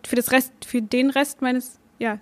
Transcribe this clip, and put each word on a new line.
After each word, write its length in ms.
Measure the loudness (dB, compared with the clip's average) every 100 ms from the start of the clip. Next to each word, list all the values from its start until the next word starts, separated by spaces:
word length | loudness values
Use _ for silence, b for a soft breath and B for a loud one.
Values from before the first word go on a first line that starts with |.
| -4
für 80 | -2
das 160 | 2
Rest, 200 | 2 2 -6 -4
für 160 | -4
den 280 | 0 2 2
Rest 300 | 2 0 -2
meines, 380 | -2 -2 -4 -14 _ -6
ja, 180 | -6 -4